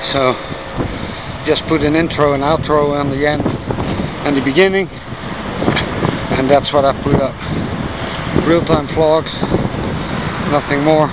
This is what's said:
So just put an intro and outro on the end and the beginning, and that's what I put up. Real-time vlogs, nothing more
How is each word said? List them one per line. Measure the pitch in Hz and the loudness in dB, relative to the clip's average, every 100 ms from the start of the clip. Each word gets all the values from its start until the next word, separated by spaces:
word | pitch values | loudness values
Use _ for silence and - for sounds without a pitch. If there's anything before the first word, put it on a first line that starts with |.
| - 139 | -2 0
So | 127 123 - - - - - - - - - - 147 | 0 0 -6 -10 -8 -6 -6 -6 -8 -8 -10 -6 -2
just | 147 - | -2 0
put | 160 | 0
an | 147 156 | 2 2
intro | 165 - 147 | 0 2 2
and | 139 | 2
outro | 143 160 143 151 147 143 | 2 0 2 2 2 0
on | 139 | 0
the | 135 147 | 0 0
end | 147 | 0
and | 143 - - - - - - - 151 139 | -2 -4 -4 -4 -2 -2 -4 -4 0 0
the | |
beginning, | 131 139 190 190 175 | 2 4 4 4 -2
and | - - - - - - - - - - - - - - - 135 | -8 -12 -10 -8 -8 -6 -2 0 0 -2 -2 -2 -2 -2 0 4
that's | 143 117 | 4 4
what | 143 135 | 2 2
I | - | 2
put | 139 135 | 2 2
up. | 131 - - - - - - - - - - - 147 | 0 -4 -6 -4 -4 -4 -6 -6 -6 -6 -2 0 4
Real-time | 170 151 160 139 160 | 2 4 0 0 2
vlogs, | 156 160 147 - - - - - - - - - - - - | 4 4 0 -4 -2 0 -2 -4 -4 -4 -4 -4 -4 -4 0
nothing | 143 - 143 | 0 2 2
more | 147 156 147 | 4 4 4